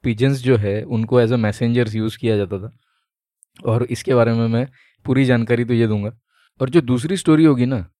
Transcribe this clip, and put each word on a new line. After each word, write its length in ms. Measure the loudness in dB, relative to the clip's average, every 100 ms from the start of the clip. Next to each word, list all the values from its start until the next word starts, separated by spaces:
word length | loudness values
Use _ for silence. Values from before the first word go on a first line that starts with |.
पिजन्स 340 | -4 0 0 0
जो 200 | 2 2
है 260 | 2 -4
उनको 380 | -4 -4 2 2
as 100 | 2
a 60 | 2
messengers 580 | -2 -2 -2 0 -2 -2
यूज़ 220 | -6 -4
किया 200 | -2 -2
जाता 220 | -2 -8
था, 180 | -10 _ _ _ _ _ _ _ _ _ -2
और 180 | -2
इसके 320 | -2 -6 0 2
बारे 180 | 2
में 140 | 2 0
मैं 200 | -2 -4 _ _ _ -2
पूरी 200 | 2 2
जानकारी 400 | 2 0 -2 0
तो 80 |
ये 140 | 0 0
दूंगा। 320 | 0 -4 -12 _ _ _ _
और 80 | 0
जो 120 | 0
दूसरी 360 | 0 -2 -2 -2
स्टोरी 280 | 2 4 4
होगी 200 | 4 0
ना 260 | -2 -8